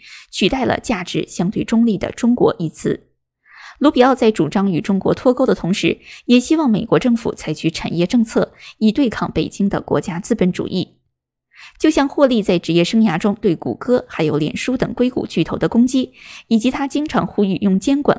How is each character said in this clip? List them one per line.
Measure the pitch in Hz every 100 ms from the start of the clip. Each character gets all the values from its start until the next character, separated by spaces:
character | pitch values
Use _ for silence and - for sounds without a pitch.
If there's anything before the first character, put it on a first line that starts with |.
| - - -
取 | - 202
代 | 262
了 | 233 -
价 | - 180
值 | 180 160 -
相 | - 180
对 | 214
中 | 208 226 233
立 | 190
的 | - -
“中 | 233
国” | 247 - -
一 | 160
词。 | - - - _ _ _ _ _ - - -
卢 | 285
比 | 262
奥 | 247
在 | 254 226
主 | 220 151
张 | 202 196
与 | 160
中 | - 196
国 | -
脱 | - 262
钩 | 254 262
的 |
同 | 190 170
时， | 196 165 - - -
也 | - 247
希 | 247 320
望 | 294
美 | 202
国 | - 160
政 | 247 233
府 | -
采 | - -
取 | 156 160
产 | - - 165
业 | 175
政 | 247
策， | 220 - - - - -
以 | 214
对 | 208 262
抗 | - -
北 | - -
京 | - 196
的 | 170
国 | - -
家 | 220 175
资 | -
本 | 220 185
主 | - -
义。 | 185 - _ _ _ _ _ _ - - -
就 | 311
像 | 311 277
霍 | - 277
利 | 240
在 | 202 180
职 | -
业 | 170
生 | 175 220
涯 | 220 165
中 | 214 202
对 | 208
谷 | 156 -
歌 | 104 - - -
还 | -
有 | 156 147
脸 | 156 -
书 | - 262
等 | -
硅 | - 247
谷 | - -
巨 | -
头 | 160 -
的 | 165
攻 | - 247
击， | 262 254 - - - -
以 | 226
及 | 247
他 | 262 277
经 | 285 302
常 | 247
呼 | 175 -
吁 | 202 190
用 | 202 190
监 | - 277
管 | 277